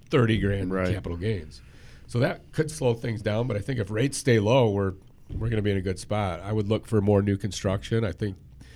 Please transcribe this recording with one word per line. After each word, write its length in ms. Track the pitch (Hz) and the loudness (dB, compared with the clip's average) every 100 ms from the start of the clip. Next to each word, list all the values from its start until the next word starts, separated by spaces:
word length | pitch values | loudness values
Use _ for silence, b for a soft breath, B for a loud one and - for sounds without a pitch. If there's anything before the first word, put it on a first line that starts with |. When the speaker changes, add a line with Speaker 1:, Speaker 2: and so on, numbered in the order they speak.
| - | 0
Speaker 1:
thirty 280 | 143 113 110 | 2 4 2
grand 240 | 98 98 | 0 0
in 60 | 92 | -2
Speaker 2:
Right. 200 | 92 90 | 0 0
Speaker 1:
capital 240 | 87 82 85 | -2 -4 -4
gains." 440 | 104 98 76 - b b b b - | -4 -4 -8 -16 b b b b -6
So 120 | 120 | -2
that 320 | 151 175 - | 0 -2 -6
could 180 | - 156 | -4 -4
slow 240 | - 127 117 | 0 0 0
things 260 | 127 104 | -4 -4
down, 260 | 104 107 127 | -2 -2 -2
but 80 | 104 | -4
I 40 | |
think 180 | 95 123 | -4 -4
if 100 | 98 | -4
rates 280 | 107 139 - | -2 -2 0
stay 220 | - 113 | 2 4
low, 300 | 101 135 113 | 4 4 4
we're, 240 | 101 95 92 - - - - | 2 0 -4 -14 -20 -12 -6
we're 140 | 113 | -2
gonna 120 | 110 | 0
be 80 | 101 | 2
in 60 | 98 | 0
a 40 | |
good 160 | 92 92 | 0 -4
spot. 420 | - 104 98 85 | -4 -2 -2 -4
I 100 | 98 | -4
would 160 | 110 101 | -2 0
look 180 | 107 - | -2 2
for 160 | 110 | 2
more 200 | 101 101 | 6 6
new 140 | 101 98 | 4 0
construction. 680 | 101 - 98 98 - 113 | -2 -4 -2 -2 -2 -2
I 80 | 107 | -2
think 240 | - 104 98 - - b | -4 -6 -6 -16 -20 b